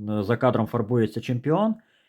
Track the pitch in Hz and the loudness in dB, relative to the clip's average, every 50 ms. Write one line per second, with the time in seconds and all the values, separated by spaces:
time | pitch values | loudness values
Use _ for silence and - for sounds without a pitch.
0 | 104 107 107 107 98 101 120 - 131 123 - 113 107 - - 117 104 101 123 120 | -8 -4 -2 -2 0 0 0 2 2 2 4 2 0 0 0 -4 -2 0 2 2
1 | 110 104 - 117 - - 127 120 127 143 160 190 214 226 220 - _ _ _ _ | 2 0 -2 -6 -4 -4 -4 -2 0 0 0 2 2 0 -2 -4 _ _ _ _
2 | _ | _